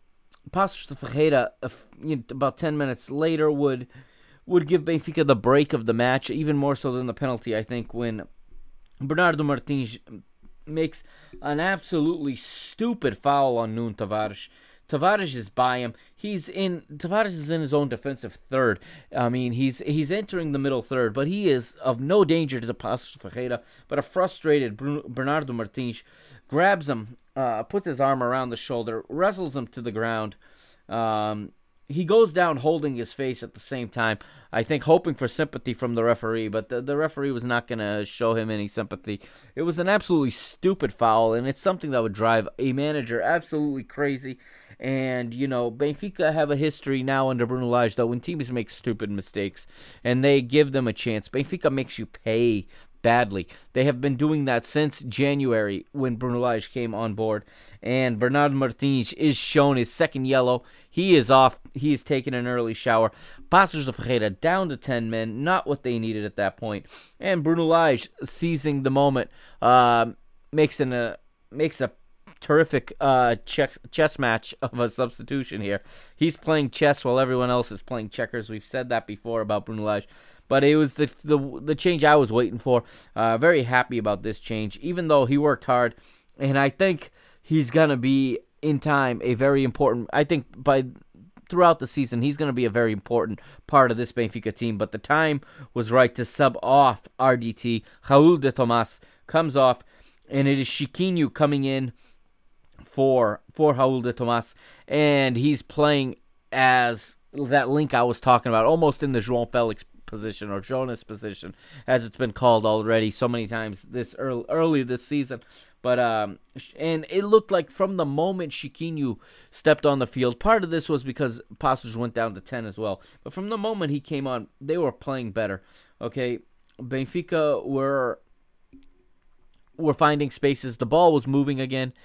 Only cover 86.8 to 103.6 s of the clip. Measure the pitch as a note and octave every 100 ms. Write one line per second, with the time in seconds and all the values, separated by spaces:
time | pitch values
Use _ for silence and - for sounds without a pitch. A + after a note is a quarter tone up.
86.8 | F#3+ D#3+ - _ _ _ - D#3+ B2+ C#3+
87.8 | D#3 C3 B2+ C3+ C3+ A#2+ - _ D3+ C#3+
88.8 | D3+ C#3+ C3 A#2+ - A#2 C3+ C#3 C3+ -
89.8 | C#3 A#2+ A2+ - D3 D#3+ - - C#3+ C3+
90.8 | C3 - - - C3+ _ - F3 F3 E3
91.8 | - - B2+ A#2+ C3+ C#3+ D3+ B2+ A#2+ G#2+
92.8 | A#2 G#2 - A#2+ A2 - - - - C#3+
93.8 | B2+ A#2 A#2+ - A2+ A2+ G#2+ - A#2 G#2+
94.8 | G#2+ G#2+ - D3 D#3+ C#3+ - - C3+ B2
95.8 | A2 B2 B2 B2 A#2 - C#3 A#2 A#2+ C#3
96.8 | C3+ A2 - - C3 B2 A#2 G#2+ A#2+ A2+
97.8 | - _ - C#3 D#3+ E3+ C3+ - A#2+ A#2
98.8 | A2+ - _ _ - D#3+ E3 C3+ C3 B2
99.8 | _ _ - _ - C#3 C#3 C#3 B2+ -
100.8 | C#3+ - F#3 F3 C#3 - D3 C#3+ C3+ C3+
101.8 | C3 - _ _ _ _ _ _ _ -
102.8 | - - C3+ C3 A2 G#2 _ -